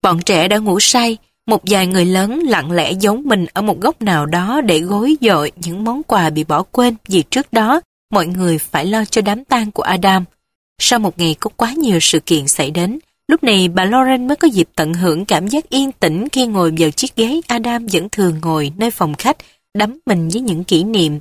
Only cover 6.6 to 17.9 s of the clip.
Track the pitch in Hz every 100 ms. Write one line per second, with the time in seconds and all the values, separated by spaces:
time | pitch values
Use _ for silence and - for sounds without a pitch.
6.6 | 185 - 247 226 - 190 - 254 285 226
7.6 | 220 302 - _ _ 208 165 180 180 160
8.6 | - 160 160 220 208 - 202 208 269 254
9.6 | 214 - - 180 190 190 180 _ _ _
10.6 | _ _ - 240 208 165 170 156 214 -
11.6 | 233 285 277 175 - - - 160 139 -
12.6 | 143 156 180 269 _ _ - 320 262 196
13.6 | 185 180 185 247 262 262 247 294 330 202
14.6 | - - 156 170 180 156 202 170 190 285
15.6 | - 262 269 - 175 160 254 - 240 208
16.6 | 165 160 160 147 254 - 226 311 - 240
17.6 | 233 240 233